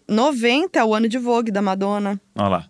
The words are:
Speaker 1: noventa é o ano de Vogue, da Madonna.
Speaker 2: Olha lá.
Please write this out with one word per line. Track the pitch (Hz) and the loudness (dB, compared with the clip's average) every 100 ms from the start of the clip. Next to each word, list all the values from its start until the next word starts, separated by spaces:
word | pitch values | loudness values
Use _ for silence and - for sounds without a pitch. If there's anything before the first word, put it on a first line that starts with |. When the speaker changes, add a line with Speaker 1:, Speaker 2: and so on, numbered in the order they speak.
| - | -2
Speaker 1:
noventa | 214 277 262 233 269 381 302 | 0 2 2 0 0 0 0
é | |
o | 220 | 2
ano | 214 226 | 2 0
de | 254 | -2
Vogue, | 240 233 226 | 0 0 0
da | 202 | -2
Madonna. | 202 190 196 208 202 196 _ | -2 -2 -2 -2 -4 -6 _
Speaker 2:
Olha | - 101 | -2 0
lá. | 175 | 0